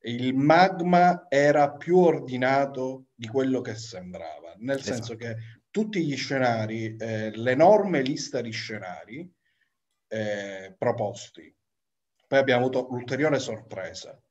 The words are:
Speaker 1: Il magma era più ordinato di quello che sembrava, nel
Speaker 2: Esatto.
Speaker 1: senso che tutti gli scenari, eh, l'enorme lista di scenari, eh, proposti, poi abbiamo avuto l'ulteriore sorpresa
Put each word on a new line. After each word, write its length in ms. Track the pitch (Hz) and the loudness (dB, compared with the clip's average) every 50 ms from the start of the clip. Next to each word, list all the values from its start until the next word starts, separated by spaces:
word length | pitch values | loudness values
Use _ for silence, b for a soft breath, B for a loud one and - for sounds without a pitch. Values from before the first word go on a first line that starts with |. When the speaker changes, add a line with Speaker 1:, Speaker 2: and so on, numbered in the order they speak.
Speaker 1:
Il 320 | - 113 120 120 127 127 127 | -8 -6 -6 -2 -2 0 0
magma 880 | 135 139 151 160 170 185 196 190 175 170 180 180 175 180 180 180 180 - - | 2 4 6 6 6 6 4 4 -2 2 4 6 6 6 6 4 2 -4 0
era 400 | 139 139 143 147 143 151 143 139 | 2 4 4 6 6 4 4 2
più 260 | 143 - - 160 180 185 | 0 -8 -2 4 6 6
ordinato 1080 | 180 165 151 139 135 127 127 123 127 127 135 139 139 135 135 127 131 131 131 131 - _ _ | 6 6 4 2 -4 -6 -2 0 2 2 4 2 2 0 -4 -6 -6 -6 -8 -10 -16 _ _
di 120 | - 117 | -16 -14
quello 360 | 110 113 135 131 131 131 120 | -4 -2 0 0 2 0 -2
che 120 | 98 113 110 | -2 -6 -10
sembrava, 760 | 110 - - 95 90 90 90 90 82 82 80 76 73 82 82 - 95 | -10 -12 -14 -14 -14 -14 -14 -14 -12 -12 -12 -14 -14 -18 -20 -18 -12
nel 180 | 113 131 139 135 | -6 -4 -4 -4
Speaker 2:
Esatto. 160 | 139 101 127 | -4 -6 -6
Speaker 1:
senso 220 | 117 107 117 117 | -6 -6 -10 -10
che 200 | 110 120 117 113 113 B B B _ _ _ | -10 -10 -10 -10 -10 B B B _ _ _
tutti 340 | - 202 220 214 214 185 156 | -4 -4 -4 -2 -2 -2 -2
gli 120 | 147 135 | -2 -4
scenari, 800 | 123 - - 143 135 131 120 117 110 110 110 113 113 113 110 110 | -6 -4 -4 0 2 2 2 2 0 -2 -4 -6 -6 -6 -8 -8
eh, 340 | 110 110 113 110 107 107 110 104 | -8 -6 -6 -4 -4 -4 -6 -6
l'enorme 680 | 107 117 127 127 135 160 185 214 208 196 196 170 139 | -4 -2 0 4 6 8 8 8 6 4 2 0 0
lista 400 | 131 131 156 160 - - - 123 | 0 -2 -4 -4 -8 -6 -6 -6
di 100 | 117 117 | -6 -4
scenari, 760 | 110 110 - - 110 104 95 92 87 78 85 98 113 147 185 180 _ _ _ _ _ _ _ _ _ _ _ _ _ _ _ _ | -8 -8 -8 -8 -10 -10 -10 -12 -12 -14 -16 -16 -16 -16 -16 -16 _ _ _ _ _ _ _ _ _ _ _ _ _ _ _ _
eh, 680 | 110 110 107 104 104 101 101 98 98 95 95 95 - _ | -6 -4 -4 -4 -4 -6 -6 -10 -12 -12 -14 -16 -8 _
proposti, 760 | 120 120 113 110 107 101 95 - - - _ 82 78 78 _ _ _ _ _ _ _ _ _ _ _ _ _ _ _ _ | 0 0 0 0 -4 -6 -6 -10 -18 -18 _ -20 -20 -20 _ _ _ _ _ _ _ _ _ _ _ _ _ _ _ _
poi 100 | 135 135 | 2 2
abbiamo 280 | 135 135 123 120 127 | 4 4 2 2 2
avuto 200 | 127 127 127 127 - | 0 0 -2 -4 -4
l'ulteriore 480 | 123 123 120 - 131 127 151 156 143 127 | -8 -10 -6 -6 -2 0 0 0 0 0
sorpresa 800 | - - 110 110 - - - 95 92 82 80 - - - - _ _ _ | -2 -4 -8 -10 -12 -14 -12 -12 -10 -10 -12 -14 -16 -16 -20 _ _ _